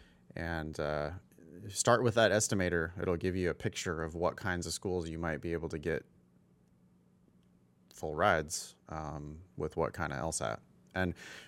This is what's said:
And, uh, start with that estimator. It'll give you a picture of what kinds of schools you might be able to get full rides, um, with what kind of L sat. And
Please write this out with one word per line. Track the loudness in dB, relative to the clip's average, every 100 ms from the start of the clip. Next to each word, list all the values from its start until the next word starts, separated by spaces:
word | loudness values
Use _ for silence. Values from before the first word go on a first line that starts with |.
| -20 -20 -14 -8
And, | -4 -4 -4 -4
uh, | -2 0 -2 -6 -14 -20 -20 -16 -8
start | 0 6 6
with | 6
that | 6 8
estimator. | 6 4 2 4 2 0 0
It'll | 0 0
give | 0
you | 2 0
a |
picture | 0 -4 -4 -4 -2
of | -4
what | 0 0 0
kinds | -2 -2 -2
of |
schools | -4 -2 -2 -2
you | -4
might | -2 -2
be | -2
able | -4 -4
to | -4
get | -2 -2 -4 -16 _ _ _ _ _ _ _ _ _ _ _ _ _ _ _ _ _
full | -10 -6
rides, | 2 4 4 0 -6 -10 -16 -12
um, | -10 -8 -8 -10 -12 -16 -6
with | -4 0
what | -2
kind | 0 -4
of | -2
L | -4
sat. | -2 -4 -4 -10 -20 -8
And | -2 0 -2 -10 -16